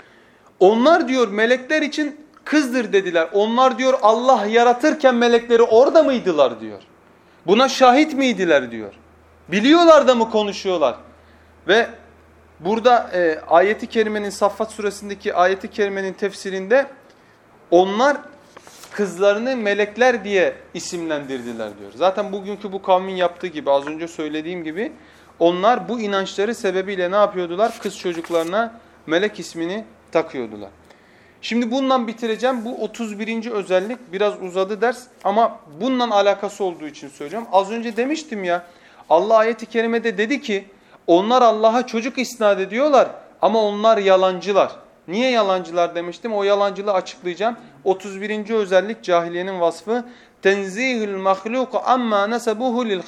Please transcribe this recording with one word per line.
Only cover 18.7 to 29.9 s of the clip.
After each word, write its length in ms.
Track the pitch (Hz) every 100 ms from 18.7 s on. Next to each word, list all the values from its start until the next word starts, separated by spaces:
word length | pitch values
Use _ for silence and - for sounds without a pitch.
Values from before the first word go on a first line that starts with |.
| - -
kızlarını 640 | - 196 170 202 208 247 254
melekler 680 | 208 202 208 208 254 240
diye 300 | 196 196 151 - -
isimlendirdiler 1040 | 175 - 175 165 151 139 131 120 113 107 104
diyor. 120 | 101
Zaten 380 | 110 180 196 196
bugünkü 400 | 202 196 202 202
bu 100 | 190
kavmin 320 | 196 185 190
yaptığı 320 | 185 175 180 180
gibi, 240 | 151 139
az 160 | 139 143
önce 220 | 156 165
söylediğim 560 | 165 151 156 156 180
gibi 280 | 156 160 269 - - - - _
onlar 500 | 170 180 202 240 175
bu 120 | 240
inançları 540 | 208 196 190 - 208
sebebiyle 560 | 226 196 185 190 190 180
ne 60 | 202
yapıyordular? 560 | 202 185 175 175 226 -
Kız 160 | 208 -
çocuklarına 720 | 185 170 165 170 165 202 226 - - _ -
melek 340 | 165 214 214
ismini 440 | 170 170 165 208 214